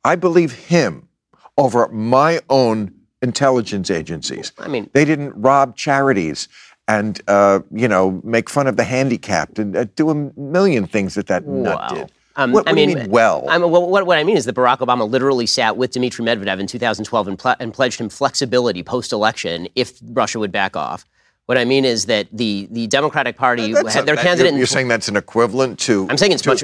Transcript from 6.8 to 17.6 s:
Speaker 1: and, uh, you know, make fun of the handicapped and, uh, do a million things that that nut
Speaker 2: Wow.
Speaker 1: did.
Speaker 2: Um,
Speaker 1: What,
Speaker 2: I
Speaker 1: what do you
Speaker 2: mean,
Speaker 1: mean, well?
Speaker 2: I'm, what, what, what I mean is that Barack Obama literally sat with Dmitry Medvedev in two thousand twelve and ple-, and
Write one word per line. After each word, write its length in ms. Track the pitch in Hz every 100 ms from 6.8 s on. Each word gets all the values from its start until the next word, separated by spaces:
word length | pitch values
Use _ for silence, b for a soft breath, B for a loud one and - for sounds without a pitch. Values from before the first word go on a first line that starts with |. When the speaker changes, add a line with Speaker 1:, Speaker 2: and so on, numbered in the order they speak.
| -
Speaker 1:
and, 320 | 107 107 98 -
uh, 320 | 101 101 98 -
you 160 | 107 120
know, 340 | 95 95 95
make 260 | - 117 -
fun 180 | - 135
of 100 | 107
the 60 |
handicapped 720 | 107 127 135 117 - 90 76 -
and, 160 | 104 90
uh, 100 | 113 -
do 140 | 156
a 60 | 151 143 -
million 460 | 139 175 196 131 98
things 280 | 110 95 -
that 120 | 101
that 200 | 101 151
nut 300 | 139 113 95
Speaker 2:
Wow. 80 | 60
Speaker 1:
did. 220 | 64 - _ _ -
Speaker 2:
Um, 140 | 131
Speaker 1:
What, 160 | 208 202
Speaker 2:
I 40 |
Speaker 1:
what 40 | 160
do 60 |
you 60 | 151
Speaker 2:
mean, 100 | 165
Speaker 1:
mean, 100 | 104
well? 360 | 113 113 78 65
Speaker 2:
I'm, 120 | 165
what, 280 | 175 170 175
what, 160 | 196 185
what 120 | 165
I 60 |
mean 120 | 156 208
is 80 | 120
that 100 | 123
Barack 240 | 123 131
Obama 300 | 123 123 107
literally 360 | 131 135 131 117
sat 320 | - 113 101
with 140 | 127
Dmitry 320 | 127 123 - 117
Medvedev 340 | 117 98 95
in 80 | 101
two 100 | 120
thousand 280 | 120 104 107
twelve 220 | 117 98
and 100 | 95
ple-, 160 | 127
and 140 | 123